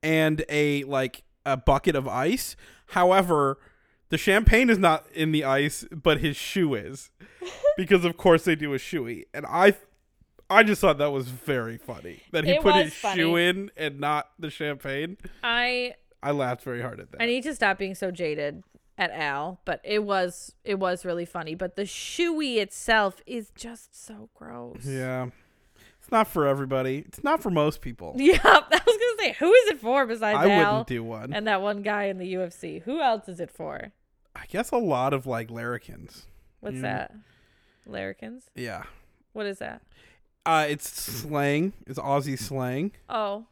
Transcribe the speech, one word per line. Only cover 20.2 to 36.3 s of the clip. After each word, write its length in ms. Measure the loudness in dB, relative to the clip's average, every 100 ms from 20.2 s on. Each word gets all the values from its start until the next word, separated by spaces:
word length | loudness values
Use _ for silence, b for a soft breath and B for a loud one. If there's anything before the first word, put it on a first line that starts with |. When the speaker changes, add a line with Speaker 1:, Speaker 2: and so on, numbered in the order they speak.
| 0 -4 -18 _
Speaker 2:
it 160 | -6 -2
was 260 | -2 -2 -4
really 180 | -6
funny. 300 | -6 -10 -10
But 220 | -8 -8 -6
the 80 |
shoey 720 | -8 -8 -12 -2 -2 0 -2 -2
itself 640 | -4 -8 2 2 2 -2 -12
is 240 | -12 -12 -16
just 400 | -18 -18 -20 -20
so 340 | -20 -20 -20
gross. 500 | _ -18 -16 -16 -12 -8
Speaker 1:
Yeah. 420 | -6 -6 -6 -8 -12 b b b b b b
It's 80 | 0
not 160 | 2 2
for 200 | 2 2
everybody. 560 | 2 0 -2 0 -4 -8
It's 160 | -6
not 160 | -2 0
for 80 | 0
most 280 | 2 2 0
people. 340 | -12 -12 -12 2
Speaker 2:
<laughs> 20 |
Yeah, 220 | 6 6
I 160 | 8 6 6
was 260 | 2 4 2
gonna 220 | 2 0
say, 140 | -2 0
who 160 | 6
is 140 | 8 6
it 100 | -2
for 260 | 0 0 0
besides 320 | -2 0 0
Speaker 1:
I 100 | 4
Speaker 2:
Al 220 | 4 4
Speaker 1:
wouldn't 160 | 2 -2
do 160 | -6
one. 280 | -6 -10 -8
Speaker 2:
and 140 | -6 -2
that 160 | -2
one 220 | -2 -4
guy 220 | -4 -4 -4
in 120 | -6
the 80 | -6
U 120 | -6
F 120 | -6
C? 260 | -8 -12 -12 -8
Who 140 | -2
else 300 | 0 0 -6
is 100 | -12
it 120 | -12
for? 400 | -10 -12 -10 -14 _ _ _ _ -20
Speaker 1:
I 100 | -10
guess 220 | -6 -2
a 60 | -2
lot 360 | 0 0 0
of, 140 | -2 -4
like, 240 | -6 -6
larrikins. 760 | -10 -8 -8 -12 -20 -20 -20 -20